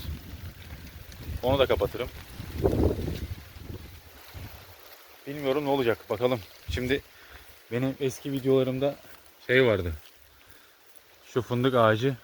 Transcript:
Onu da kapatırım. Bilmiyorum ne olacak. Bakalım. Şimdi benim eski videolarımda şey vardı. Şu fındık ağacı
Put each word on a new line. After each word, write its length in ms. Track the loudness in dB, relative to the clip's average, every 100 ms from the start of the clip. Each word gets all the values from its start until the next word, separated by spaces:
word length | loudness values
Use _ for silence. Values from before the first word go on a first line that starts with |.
| -6 -10 -10 -14 -14 -14 -16 -16 -16 -18 -18 -14 -8 -2
Onu 160 | 2 4
da 80 | 4
kapatırım. 420 | 2 0 -2 -8 -10 -16 -14 -10 0 2 4 2 0 -4 -6 -8 -12 -16 -18 -14 -14 -16 -20 -20 -20 -18 -16 -16 -16 -20 -20 -20 -20 -20 -16 -12
Bilmiyorum 380 | -4 0 2
ne 40 | 2
olacak. 300 | 2 4 2 -2
Bakalım. 300 | 0 2 0 -6 -14 -6
Şimdi 320 | -2 0 -2 -4 -20 -20 -20 -20 -20 -6
benim 220 | -2 -2 -2
eski 320 | -4 -4 -6
videolarımda 640 | -2 4 4 4 0 -2 -4 -14 -20 -20 -8 2
şey 200 | 6 6
vardı. 260 | 4 0 -6 -12 -20 -20 _ -20 -20 -20 _ -20 -20 _ -20 -6
Şu 100 | -4
fındık 320 | -2 0 2
ağacı 420 | 6 6 6 0 -2